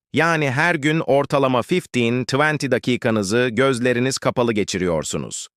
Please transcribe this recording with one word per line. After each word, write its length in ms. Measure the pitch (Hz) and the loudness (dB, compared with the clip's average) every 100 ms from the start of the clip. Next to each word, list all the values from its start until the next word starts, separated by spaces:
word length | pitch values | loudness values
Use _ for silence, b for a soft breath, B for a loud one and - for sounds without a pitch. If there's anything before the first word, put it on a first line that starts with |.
| _ | _
Yani 380 | 123 160 165 147 | 0 0 2 0
her 240 | 127 170 165 | 0 0 0
gün 240 | 139 160 | 0 0
ortalama 640 | - 135 139 147 135 127 | 2 2 2 0 2 0
fifteen, 640 | 110 180 - 127 117 123 123 | 0 -2 -2 -2 0 0 -2
twenty 460 | 131 151 151 135 | 0 2 0 0
dakikanızı 760 | 120 - 120 123 110 95 117 123 | 0 0 0 0 0 0 0 0
gözleriniz 640 | 110 135 123 123 120 131 131 | 2 2 2 0 0 0 -2
kapalı 360 | 135 123 120 | -2 0 0
geçiriyorsunuz. 920 | 107 95 98 90 80 71 82 62 - - | 0 -2 -2 0 -2 -2 -6 -8 -12 -14